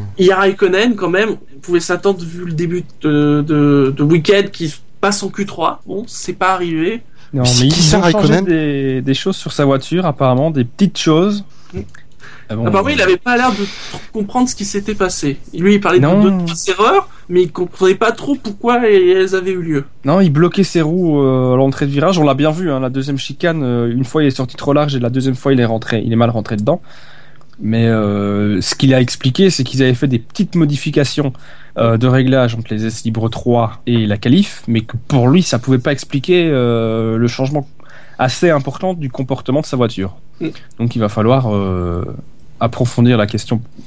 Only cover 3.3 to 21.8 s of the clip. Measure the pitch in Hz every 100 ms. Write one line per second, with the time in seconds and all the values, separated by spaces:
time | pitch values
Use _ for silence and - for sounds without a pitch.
3.3 | 147 147 151 147 143 135 139 147 170 156
4.3 | 202 180 - 165 - - - 196 202 190
5.3 | - 202 - 165 - - 190 247 - -
6.3 | 180 185 185 175 160 170 226 - - -
7.3 | 139 123 123 127 160 160 - 175 165 156
8.3 | 165 185 160 151 139 135 131 131 135 -
9.3 | 190 - - 139 135 - 170 185 135 135
10.3 | 127 156 143 120 - 196 - 165 156 196
11.3 | 208 190 - - 185 202 - - - -
12.3 | - - 110 113 202 202 285 190 180 247
13.3 | 247 254 202 202 - - - - 220 202
14.3 | 247 254 - 202 202 202 208 185 - 147
15.3 | 139 - - 185 208 190 175 139 190 208
16.3 | 190 170 165 - 185 220 392 381 - -
17.3 | 180 180 - 180 - 190 190 226 233 -
18.3 | 285 226 202 233 240 233 202 180 185 190
19.3 | 190 185 185 165 147 131 - 131 175 190
20.3 | 143 175 180 190 175 156 175 175 147 135
21.3 | 131 127 127 135 -